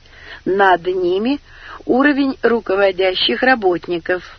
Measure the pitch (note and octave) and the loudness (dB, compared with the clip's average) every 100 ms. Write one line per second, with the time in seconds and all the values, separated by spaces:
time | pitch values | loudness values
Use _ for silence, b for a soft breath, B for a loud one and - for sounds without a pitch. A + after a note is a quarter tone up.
0 | B B B B - G3 G3 F3 E3+ F#3 | B B B B -2 2 4 2 0 -2
1 | F3 F#3 A#3 C#4+ B B B B - B3 | -2 -2 -2 -4 B B B B -2 2
2 | D4 C#4 C4+ - A#3 A#3 - F#3+ G3 F#3 | 2 2 -2 0 0 0 -2 0 0 2
3 | F#3 F#3 - A#3 B3+ B3+ F#3+ E3+ - E3+ | -2 0 -2 0 2 2 2 0 -4 -6
4 | - F3+ - | -4 -6 -6